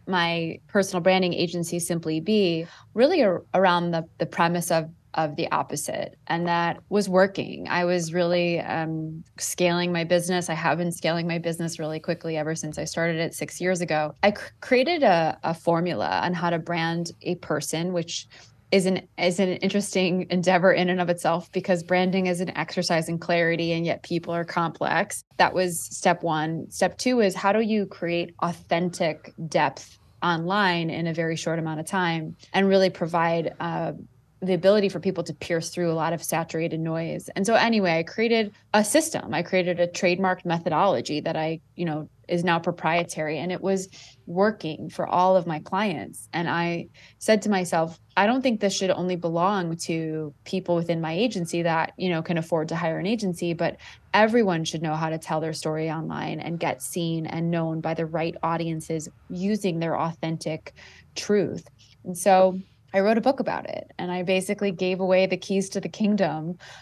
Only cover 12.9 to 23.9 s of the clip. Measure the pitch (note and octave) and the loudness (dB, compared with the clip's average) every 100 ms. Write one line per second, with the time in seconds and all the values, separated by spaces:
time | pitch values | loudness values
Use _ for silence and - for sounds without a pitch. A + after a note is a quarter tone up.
12.9 | F3 E3+ D#3+ E3 - D3+ - F3+ F3 E3+ | -2 0 0 -4 -6 -10 -4 -2 0 0
13.9 | D3+ D3+ - G3+ G#3 - - - B3+ C4 | 0 -2 2 2 2 -6 -16 2 2 4
14.9 | F4 B3 E3+ D#3+ - D#3+ E3 E3+ E3 F3 | 4 4 4 2 0 -4 -2 0 2 2
15.9 | A2+ E2 F#2 D#3 F3+ E3+ E3+ E3+ E3+ E3 | 0 0 0 0 0 0 0 -2 -2 -2
16.9 | E3+ E3+ - - F3 - D#3 - D#3+ F3 | -2 -4 -6 -6 -4 -4 -4 -2 -4 -2
17.9 | F3 E3 - - - - _ _ G3 F#3 | -2 -4 -8 -12 -18 -20 _ _ 2 4
18.9 | F#3 - - F3+ F3 F#3 - G3 G3+ G3+ | 0 -4 -2 0 2 0 0 0 0 0
19.9 | F#3+ F#3 F#3 - F3+ F3 F3 F#3+ E3+ F3+ | 0 2 0 0 0 4 6 6 6 4
20.9 | F3+ F3 F3 E3 E3+ - F#3 F#3+ F3+ E3+ | 2 0 0 0 0 -2 -4 0 0 2
21.9 | F3+ F#3 F#3+ F#3 F3 F3+ D3 D#3+ - F3 | 2 2 2 0 0 -2 -4 -4 -2 0
22.9 | E3 E3 E3 F3 E3+ E3 E3 E3+ E3 E3 | 0 0 -4 0 2 2 2 0 0 -2